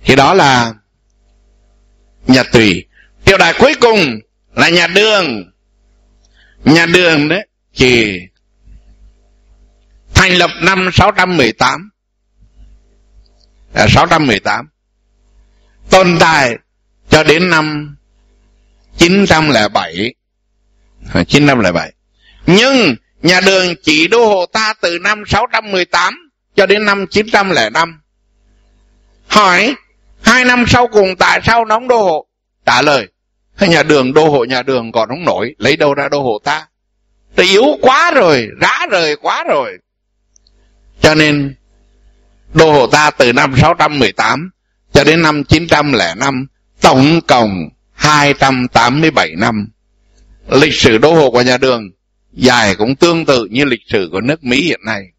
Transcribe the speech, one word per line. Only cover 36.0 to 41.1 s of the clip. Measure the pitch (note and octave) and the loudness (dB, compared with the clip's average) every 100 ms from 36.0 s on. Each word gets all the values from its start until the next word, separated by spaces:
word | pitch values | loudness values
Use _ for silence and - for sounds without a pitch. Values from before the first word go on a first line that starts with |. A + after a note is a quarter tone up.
| C#3 | -4
đô | C#3+ | -4
hộ | C3 G#2+ | -4 -6
ta? | - D3+ D#3 _ _ _ _ _ _ | -4 -6 -8 _ _ _ _ _ _
Tôi | - F#3 | -2 0
yếu | F#3+ C4+ D4+ | 2 2 2
quá | B3+ C4+ E4+ | 0 2 2
rồi, | D4+ F#3 C#3 G#2+ - | 2 2 0 -2 -4
rã | F3 C4 F4 | -2 -2 -4
rời | G3 D#3+ D3+ | -2 -2 -4
quá | D#3+ A#3 E4 | -4 -6 -2
rồi. | D#3+ A#2 F#2 _ _ _ _ _ _ _ _ _ _ _ _ | -4 -4 -10 _ _ _ _ _ _ _ _ _ _ _ _
Cho | D#3 | 2